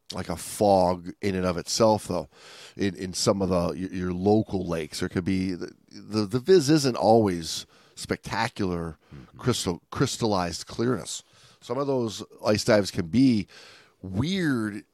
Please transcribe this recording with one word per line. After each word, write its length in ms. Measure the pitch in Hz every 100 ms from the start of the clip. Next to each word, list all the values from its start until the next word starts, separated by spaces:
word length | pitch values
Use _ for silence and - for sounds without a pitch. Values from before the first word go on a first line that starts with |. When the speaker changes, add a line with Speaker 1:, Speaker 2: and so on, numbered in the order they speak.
| -
Speaker 1:
like 160 | 92 92
a 80 | 90
fog 760 | - - 104 95 90 92 87 -
in 140 | 104
and 100 | 92
of 120 | 92 85
itself, 500 | - - 113 107 -
though, 200 | 90 76 _ - - - -
in, 180 | 98 87
in 160 | 92
some 300 | 85 - 98
of 80 | 92
the, 220 | 90 85 76
your, 120 | 92
your 200 | 92 90
local 540 | 90 98 107 110 98 87
lakes. 340 | 82 78 -
There 80 | 92
could 160 | -
be, 280 | 87 95 95
the, 200 | 90 90 - _
the, 280 | 104 101 107 104
the 120 | 127
viz 300 | 127 190 135
isn't 260 | 156 156 110
always 680 | 92 113 107 87 80 - - _ _
spectacular, 1040 | - - 95 - 101 117 - 98 87 82 78 _
Speaker 2:
Mm-hmm. 240 | 71 - -
Speaker 1:
crystal, 440 | 127 113 - 87 -
crystallized 720 | - 135 - 113 98 87 85 -
clearness. 560 | - 117 110 65 - - _ - _
Some 180 | - 123
of 80 | 143
those 360 | 131 113 92 101 -
ice 200 | - 107
dives 260 | - 107 95
can 160 | - 82
be 400 | 107 135 110 90 - - - _ _
weird, 800 | 92 95 147 196 165 123 107 104 -